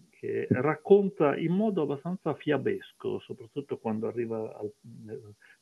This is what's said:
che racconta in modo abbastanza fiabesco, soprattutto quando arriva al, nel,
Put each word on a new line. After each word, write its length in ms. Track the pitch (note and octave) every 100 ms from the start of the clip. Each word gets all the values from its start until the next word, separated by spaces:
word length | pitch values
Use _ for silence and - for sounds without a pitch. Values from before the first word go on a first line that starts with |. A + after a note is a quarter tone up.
| -
che 360 | - A#2 A2+ -
racconta 840 | B2+ C#3+ D3 - G3+ G3 - D3 -
in 160 | E3
modo 300 | F#3 A3 F3+
abbastanza 520 | C#3+ C#3 E3+ F#3 E3
fiabesco, 840 | B2 D3+ C#3 A#2+ G2 - - A2 G2+
soprattutto 580 | - A2 A2+ D3 C3+ B2
quando 280 | A2+ G#2+ A2
arriva 480 | A#2 A2+ A2+ A2 -
al, 160 | G#2 - A#2 A#2
nel, 300 | G#2+ A2 G#2+ G#2 - -